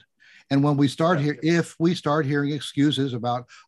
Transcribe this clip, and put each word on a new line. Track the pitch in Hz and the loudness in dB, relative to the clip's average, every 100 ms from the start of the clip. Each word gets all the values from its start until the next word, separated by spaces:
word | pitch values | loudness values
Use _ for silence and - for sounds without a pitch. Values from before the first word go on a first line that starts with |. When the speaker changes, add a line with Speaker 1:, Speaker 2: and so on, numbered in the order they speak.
| _ _ _ - - | _ _ _ -20 -2
Speaker 1:
And | 139 | 0
when | 143 143 | 2 2
we | 143 | 2
start | - 165 175 | 2 2 2
Speaker 2:
Yeah. | |
Speaker 1:
hear-, | 147 147 | 0 -2
if | 156 170 165 - | 0 0 0 0
we | 165 | 0
start | 175 - 151 139 | 0 0 0 0
hearing | 147 143 | 0 -2
excuses | 147 - - 147 131 139 | -4 -6 0 0 2 -2
about, | 120 120 123 127 - | -4 -4 -6 -8 -20